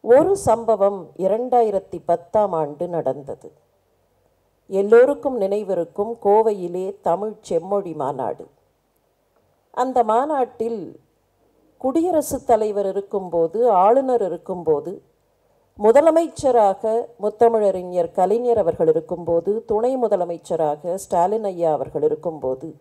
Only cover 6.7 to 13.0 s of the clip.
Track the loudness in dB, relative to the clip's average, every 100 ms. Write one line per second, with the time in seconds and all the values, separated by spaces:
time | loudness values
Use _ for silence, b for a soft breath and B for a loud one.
6.7 | -6 -8 -6 -2 -2 -4 -10 -4 -4 -2
7.7 | -6 -4 -6 -6 -6 -8 -8 -14 _ _
8.7 | _ _ _ _ _ _ _ _ _ _
9.7 | -6 -2 0 2 0 0 -2 -4 -6 -8
10.7 | -8 -12 -18 _ _ _ _ _ _ _
11.7 | _ -4 -2 0 -2 -2 -8 0 2 2
12.7 | -2 -2 -4